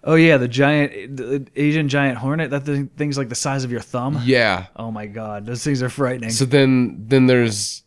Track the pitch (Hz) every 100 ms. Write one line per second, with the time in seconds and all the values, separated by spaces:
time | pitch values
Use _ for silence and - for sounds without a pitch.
0 | - 160 165 143 123 120 139 151 143 101
1 | 107 135 120 139 131 - 147 156 147 143
2 | 139 117 131 156 147 143 139 143 135 -
3 | 147 139 123 120 147 135 127 120 - 127
4 | 131 147 120 127 110 92 92 - 113 107
5 | 104 107 107 104 104 120 151 135 127 -
6 | 131 127 113 113 131 139 135 127 120 -
7 | 110 135 127 127 117 104 107 -